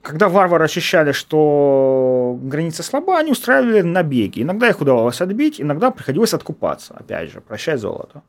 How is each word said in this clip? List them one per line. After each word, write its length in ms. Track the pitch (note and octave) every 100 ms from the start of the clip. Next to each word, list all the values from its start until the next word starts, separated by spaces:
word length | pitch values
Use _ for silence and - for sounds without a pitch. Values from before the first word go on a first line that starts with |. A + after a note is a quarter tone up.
Когда 260 | - D#3 G3+
варвары 380 | F#3+ F#3 E3+ D#3+
ощущали, 480 | F3+ - F3 D3
что 1200 | C3 - D#3 D3+ D3 C#3+ C3+ C3+ C3 B2+ B2+ B2 B2
граница 420 | C3 C#3+ E3 D#3+
слаба, 360 | E3+ C#4 F#4 F4+
они 120 | D#4
устраивали 500 | C4 - C4+ B3 G#3+
набеги. 600 | E3+ F3+ D#3+ B2+ G2 -
Иногда 260 | C3 G3+ A#3+
их 140 | F#3
удавалось 400 | C#3 B2 A#2 A#2+
отбить, 400 | F3+ G#3+ D4+ D4+
иногда 300 | D3 D3 B3
приходилось 420 | B3 - D3 A3
откупаться, 600 | D#3 - - E2+ C#2+ - -
опять 340 | - - D#2+
же, 80 | -
прощай 380 | _ G#2+ - C#3+
золото. 440 | G2+ - - D3